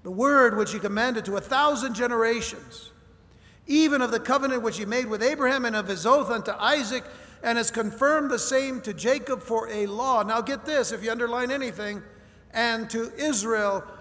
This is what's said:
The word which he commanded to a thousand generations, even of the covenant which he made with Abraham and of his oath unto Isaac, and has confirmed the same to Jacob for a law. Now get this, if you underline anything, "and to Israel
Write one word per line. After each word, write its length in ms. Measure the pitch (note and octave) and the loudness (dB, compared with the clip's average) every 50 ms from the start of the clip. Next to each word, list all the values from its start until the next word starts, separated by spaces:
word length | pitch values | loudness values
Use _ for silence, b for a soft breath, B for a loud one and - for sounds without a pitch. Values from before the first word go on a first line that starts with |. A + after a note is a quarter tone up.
The 80 | - F3+ | -10 -8
word 460 | F#3 F#3+ B3 C#4 C#4+ C#4 B3+ A#3 G#3 | -2 2 2 6 8 8 8 6 6
which 160 | G#3 G#3+ - | 2 0 0
he 80 | F3+ G#3 | -2 -4
commanded 440 | F3+ G3+ G3+ G#3+ A#3 B3+ B3 A3 - | -4 -2 0 0 0 0 0 -2 -4
to 100 | G3 G3 | -4 -4
a 40 | G3 | -4
thousand 540 | F#3+ - C4 C4 D4 D4+ D4 A3+ A#3+ C4+ A3+ | -4 0 2 4 4 4 2 0 -2 -4 -2
generations, 960 | G3+ B3 A#3+ A#3+ A3+ A3+ A3+ A#3 A#3 - - - - C#3+ B2 - - - - - - - - - - - b b b b b b b b - | -2 -2 0 2 2 2 2 0 -2 -4 -6 -10 -12 -16 -18 -18 -18 -18 -20 -20 -20 -20 -20 -20 -20 -20 b b b b b b b b 2
even 340 | C#4+ D#4 D#4+ D#4 C#4+ C4+ | 4 4 4 4 4 2
of 80 | B3+ A#3 | 2 2
the 80 | A#3 A3 | 0 -2
covenant 440 | A3+ - C4 C#4 C#4 C4+ C4 B3 | 0 2 2 2 2 0 -2 0
which 140 | A3+ A3+ - | -2 -2 -4
he 80 | F3+ G#3+ | -4 -6
made 220 | G3 A#3 B3+ B3+ | -2 -2 -2 -2
with 160 | A3+ G#3+ G3+ | -2 -4 0
Abraham 420 | A3+ C4 D4+ D4 C4+ B3+ C4+ C4+ B3 | 0 0 2 2 2 2 2 2 0
and 120 | A#3 A3 | 0 -2
of 100 | G#3+ G3 | -2 -2
his 180 | F#3+ G3 E3+ D#3+ | -2 -6 -2 4
oath 260 | A3+ C4 D4 B3+ G3 | 4 4 4 4 0
unto 200 | A#3 A3 E3 A3 | -2 -2 -2 -4
Isaac, 540 | G3 - G3+ A#3 D4 D4+ B3+ G3+ B3+ B3 - - B B B B B B - | -4 0 2 2 2 2 0 -2 -4 -6 -6 -10 B B B B B B -2
and 120 | A#3+ A#3 | 0 0
has 140 | A#3 A3+ A3+ | 2 0 0
confirmed 600 | - A3+ A3 G#3 G#3+ - C4+ C#4+ D#4 D#4 D4 C#4 | -2 -2 -4 -4 0 2 2 4 4 2 2 0
the 100 | B3+ A3 | -2 -2
same 400 | - - C4+ C4 C4+ C4+ C4 B3 | -2 2 2 2 2 0 -6 -6
to 100 | - A3 | -6 -8
Jacob 480 | G3 D3+ F3 A#3 C4+ D4 - - C4 G3+ | -8 -2 0 0 0 0 0 -4 -6 -6
for 280 | - - A3+ A3+ A3+ A#3 | -2 -2 -2 -2 -2 -2
a 180 | G#3+ G#3 G#3 | -4 -2 -2
law. 380 | G3+ G3+ A3 B3+ C4+ B3+ A3 G3+ | -2 -2 -4 0 2 2 2 2
Now 160 | G#3 A3 A#3 | 2 0 0
get 240 | A3+ B3 C#4 - - | 0 -2 -6 -6 -4
this, 260 | D4+ D#4 C#4+ A#3 - | -2 0 0 0 0
if 140 | A#3 G3 G3+ | -4 -4 -4
you 80 | A3+ | -4
underline 400 | A3+ A#3 B3 A#3 A#3 B3 B3 B3 | -2 -2 -2 -2 -2 -2 -2 -2
anything, 500 | C4+ C#4 C4+ A#3+ F3 F3+ G#3 G#3 G#3 G3 - B B B B B B B B B | -2 -4 -4 -6 -6 -8 -8 -8 -8 -10 -12 B B B B B B B B B
"and 400 | - A3+ A#3 A#3 A3+ A3+ A3+ - | -2 0 0 0 0 -2 -4 -4
to 220 | - A3+ A3+ A#3+ - | -4 -4 -4 -6 -6
Israel 680 | - D4 D#4 C#4 G#3 G3 A3+ A3+ G#3+ G#3 G3+ G3 F#3+ - B B B | -2 -2 0 0 0 0 0 0 2 2 2 0 -2 -4 B B B